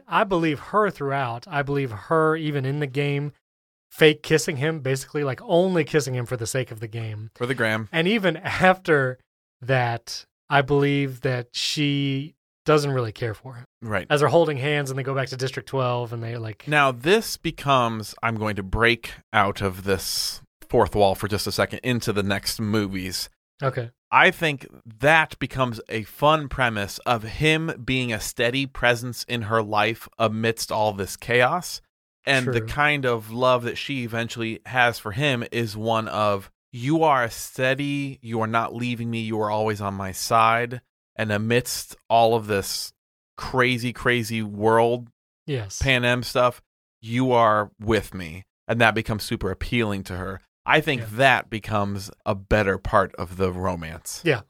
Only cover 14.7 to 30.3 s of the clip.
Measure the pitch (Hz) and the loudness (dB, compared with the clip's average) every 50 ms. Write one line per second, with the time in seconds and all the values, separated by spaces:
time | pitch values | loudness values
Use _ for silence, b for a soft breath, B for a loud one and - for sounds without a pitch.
14.7 | 147 147 143 135 131 135 131 135 135 135 131 127 - 127 135 127 - 131 - - | 0 -2 -2 -4 -6 -6 -4 -4 -2 -4 -4 -4 -4 -4 -4 -4 -4 -6 -8 -4
15.7 | - 135 127 123 123 123 123 113 117 117 113 117 117 120 113 110 107 - - 147 | -2 -2 0 0 0 -2 -4 -6 -8 -8 -8 -8 -8 -8 -8 -10 -10 -12 -6 0
16.7 | 151 151 143 135 127 120 123 160 202 226 214 - - - - 165 156 - - 143 | 2 4 4 4 2 0 2 4 4 4 2 -2 -8 -6 -6 -6 -6 -4 0 2
17.7 | 139 127 120 117 113 110 107 - - - - 117 113 107 107 107 104 98 98 95 | 2 4 4 2 -2 -4 -8 -10 -10 -4 -4 -4 -2 -2 -2 -2 -2 -4 -6 -4
18.7 | 104 110 117 120 120 117 - - - - _ _ - 107 101 101 101 - 104 98 | 0 4 4 4 4 2 -2 -12 -16 -16 _ _ 2 2 4 4 0 0 -2 -2
19.7 | 92 92 92 98 95 90 - - - - - - - - - _ _ _ - _ | -2 -2 -2 0 0 0 0 -4 -4 -4 -4 -6 -6 -10 -16 _ _ _ -8 _
20.7 | - 123 104 92 - 104 101 95 95 - - 101 104 95 - 104 95 - 101 - | 4 4 4 4 6 4 4 4 4 0 -2 -2 -2 -2 -2 -4 0 0 0 0
21.7 | - - - 127 123 117 - - 101 104 98 98 98 98 - - - - 113 104 | -2 -6 -2 -2 -2 0 0 0 0 0 0 0 0 -2 -2 -6 -6 -4 -4 0
22.7 | 107 110 104 95 98 92 90 92 87 - - - _ _ _ _ _ _ 139 135 | 0 0 0 0 -4 -6 -6 -6 -6 -8 -8 -10 _ _ _ _ _ _ -4 -4
23.7 | 131 131 117 120 - _ _ _ 113 127 156 185 180 - 170 156 143 131 - - | -4 -4 -8 -10 -14 _ _ _ 4 6 6 6 4 2 -2 -2 -2 -4 -10 -18
24.7 | - - _ 113 110 107 135 147 160 160 156 - - - 143 - - 135 131 123 | -20 -20 _ -20 -10 0 2 4 4 4 2 0 -4 -8 -8 -6 -2 -2 -2 -2
25.7 | 113 110 - - - 113 107 - - - 143 147 156 156 147 131 - - 131 120 | -2 -8 -10 -8 -8 -8 -8 -8 -6 0 2 4 4 2 0 -4 -2 0 0 0
26.7 | 110 104 101 92 - - - - 123 113 104 110 - - 151 156 156 160 160 165 | 0 -2 -4 -4 -4 -4 -2 0 -2 -2 -2 -8 -6 0 2 2 2 2 0 -4
27.7 | - - 120 117 131 131 127 120 113 107 - - - - 120 117 123 135 139 131 | -6 -8 -4 -2 -2 -2 0 -2 -4 -4 -6 -8 -2 0 0 0 2 0 -4 -4
28.7 | - - - 120 120 113 120 127 117 - - - 120 120 110 104 113 113 107 104 | -4 2 2 2 2 2 -2 -8 -8 -10 -8 -6 -6 -4 -2 0 0 0 0 2
29.7 | 107 104 104 110 113 - - - _ - 113 110 | 2 2 2 2 0 -4 -10 -18 _ 0 0 0